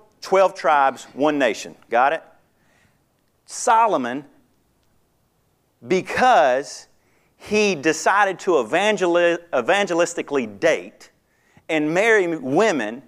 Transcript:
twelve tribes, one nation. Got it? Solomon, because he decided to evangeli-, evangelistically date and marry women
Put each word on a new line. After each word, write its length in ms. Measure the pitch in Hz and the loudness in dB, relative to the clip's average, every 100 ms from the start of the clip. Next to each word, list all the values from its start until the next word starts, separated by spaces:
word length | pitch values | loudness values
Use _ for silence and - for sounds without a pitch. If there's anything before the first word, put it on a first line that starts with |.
| _ _ | _ _
twelve 320 | - 190 185 | 0 2 2
tribes, 520 | 190 170 147 135 123 - | 0 0 2 2 -2 -10
one 240 | 127 151 147 | -4 -2 0
nation. 360 | 127 98 85 - _ | 0 -2 -10 -18 _
Got 240 | 117 135 | 0 2
it? 100 | 160 - _ _ _ _ _ _ _ _ _ _ _ - | 0 -8 _ _ _ _ _ _ _ _ _ _ _ -18
Solomon, 800 | - - 226 226 160 120 135 143 _ _ _ _ _ _ _ _ _ _ _ _ _ _ _ 117 | -4 0 2 2 0 -4 -8 -12 _ _ _ _ _ _ _ _ _ _ _ _ _ _ _ -4
because 1000 | 185 185 - 254 214 143 127 143 - - _ _ _ _ _ | -4 -2 0 4 4 4 0 -4 -14 -20 _ _ _ _ _
he 360 | - 214 208 | -4 0 0
decided 640 | 165 156 151 226 196 196 175 | 0 -2 0 0 2 0 -2
to 140 | - | 0
evangeli-, 880 | 156 110 160 208 202 180 175 175 170 - | 0 0 0 0 0 0 2 2 0 -4
evangelistically 1080 | 139 120 196 202 170 170 - 147 143 113 98 | -2 0 0 0 -2 -2 -4 -6 -4 -4 -2
date 500 | 160 117 87 - - _ _ _ _ _ - | 0 0 -4 -20 -20 _ _ _ _ _ -6
and 240 | 160 151 | -2 0
marry 460 | 170 226 214 175 160 | 0 2 2 0 -4
women 640 | 131 147 220 151 107 123 | -2 2 2 0 -4 -8